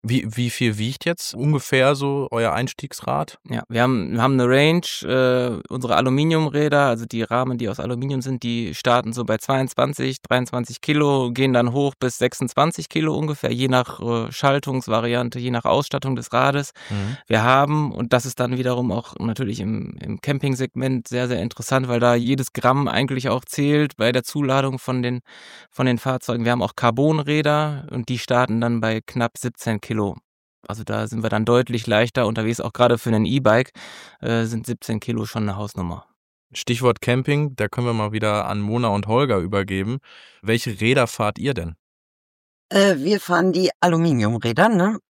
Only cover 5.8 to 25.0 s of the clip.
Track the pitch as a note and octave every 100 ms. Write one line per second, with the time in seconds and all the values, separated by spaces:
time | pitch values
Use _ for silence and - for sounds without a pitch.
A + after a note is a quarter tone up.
5.8 | B2 F2+ B2+ C3 D#3 D#3+ D#3 D3 D3+ C#3+
6.8 | C#3 A#2 A#2 A2+ A2 A#2+ C3 B2 A#2+ A2
7.8 | B2+ B2 C3+ C3+ C3 B2+ A#2+ A#2 A2 -
8.8 | C3 A#2+ A2+ A2+ A2+ A2 - C3+ C3+ -
9.8 | C3 D3 C3 C3 - B2 B2 B2 A#2+ B2
10.8 | - D3 D3 C#3 B2 A#2+ C3+ B2 A#2+ C3
11.8 | C#3 - B2+ - B2 - B2 - D3+ -
12.8 | D3+ D#3+ D#3 D3 D#3 D3 - A#2+ C3 B2+
13.8 | B2 - A#2 A#2 A2+ - C#3+ C#3 C#3 C3
14.8 | A#2+ A2+ A#2 A#2+ B2 B2+ B2 A#2+ - A#2
15.8 | C#3+ C#3 C3+ B2 A#2+ A#2+ C3+ C#3+ C#3 -
16.8 | - G2+ G2 C3 _ A2+ A#2 C3 D3 D3+
17.8 | D3 - A#2 B2 C3 - B2 B2+ B2+ B2
18.8 | B2 A2+ - - A#2 A2 - A#2 G2 G#2+
19.8 | - - - G#2 - C#3 C#3+ B2+ C3 A#2+
20.8 | C3 B2+ - B2 B2 A#2 A2+ - A#2 C3
21.8 | B2+ A#2+ A#2+ A#2+ A#2+ C3+ B2+ - B2 C3+
22.8 | C#3 G2+ C3 C3 B2 B2 - - C#3+ D3
23.8 | D3 - A2 B2+ - D3 C#3 C3+ C3+ C3
24.8 | - B2+